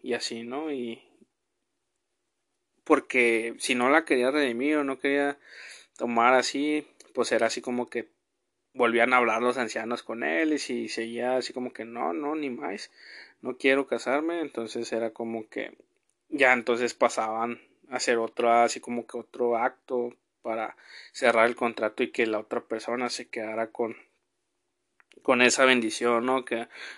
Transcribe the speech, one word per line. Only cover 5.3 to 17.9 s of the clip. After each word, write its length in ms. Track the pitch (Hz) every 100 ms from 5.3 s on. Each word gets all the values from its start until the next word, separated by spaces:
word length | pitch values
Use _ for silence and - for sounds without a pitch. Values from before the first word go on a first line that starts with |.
| - - - - - _ -
tomar 340 | 123 117 120
así, 540 | 131 120 139 147 151 147 _ -
pues 180 | 131 117
era 160 | 113 113
así 120 | -
como 300 | 131 123 123
que 180 | 117 107 _ _ _ _ _ _
volvían 400 | 131 117 113 120
a 60 | 127
hablar 240 | 120 110
los 160 | 123 127
ancianos 440 | 110 123 113 120
con 200 | - 113
él 320 | 139 165 160
y 40 | 147
si 300 | - 120 113
seguía 480 | - 113 120 123 131
así 160 | 123
como 200 | 127 123
que 120 | -
no, 300 | 113 120 143
no, 200 | 165 147
ni 140 | 156 143
más, 420 | 120 143 202 - _ - - - _
no 160 | 123 123
quiero 280 | 135 135 131
casarme, 540 | 120 123 143 165 170
entonces 500 | 147 - 113 120 113
era 180 | 113 113
como 380 | 110 117 113 107
que 280 | 117 101 - _ _ _ _ -
ya 220 | 143 131
entonces 420 | 123 117 120 120
pasaban 680 | - 120 - 110 113 120 117 _ _ -